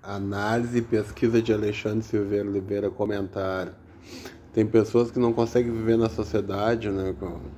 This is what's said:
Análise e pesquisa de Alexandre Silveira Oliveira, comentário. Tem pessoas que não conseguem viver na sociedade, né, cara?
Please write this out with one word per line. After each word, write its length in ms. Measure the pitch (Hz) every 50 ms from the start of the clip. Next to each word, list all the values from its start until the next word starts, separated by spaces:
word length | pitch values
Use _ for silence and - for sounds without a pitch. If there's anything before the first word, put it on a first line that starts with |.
| -
Análise 760 | 98 101 98 98 98 98 98 104 107 113 120 120 120 120 123
e 40 | 113
pesquisa 600 | - - 110 101 - - - - 117 113 117 113
de 100 | 113 110
Alexandre 520 | 104 104 104 104 - - 107 107 110 110
Silveira 440 | - - 107 101 101 104 101 101 101
Oliveira, 400 | 98 98 95 98 101 101 101 98
comentário. 840 | 95 - 104 104 104 101 98 95 - 101 95 95 92 95 92 90 90 - - - - - - - - - - - - - - - -
Tem 120 | 113 110
pessoas 460 | 110 113 117 110 110 - 120 120 117
que 80 | - 123
não 140 | 123 117 113
conseguem 400 | 117 117 113 - 127 123 120 117
viver 260 | 113 110 110 113 113
na 100 | 113 113
sociedade, 800 | - - 107 - - 107 98 95 98 98 104 113 117 117 113 107
né, 260 | 98 95 95 95 90 87
cara? 220 | 98 90 85 82 - 67 -